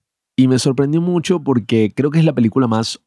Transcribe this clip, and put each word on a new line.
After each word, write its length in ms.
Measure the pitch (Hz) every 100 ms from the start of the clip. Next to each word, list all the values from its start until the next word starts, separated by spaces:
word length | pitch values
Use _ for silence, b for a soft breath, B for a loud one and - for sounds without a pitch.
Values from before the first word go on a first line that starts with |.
| _ _ _ -
Y 100 | 131
me 100 | 127
sorprendió 440 | 143 131 139 156
mucho 380 | 175 175 - 180
porque 500 | 139 123 104 113 107
creo 160 | - 127
que 80 | 160
es 60 |
la 80 | 160
película 320 | 127 113 139 127
más 320 | 110 113 -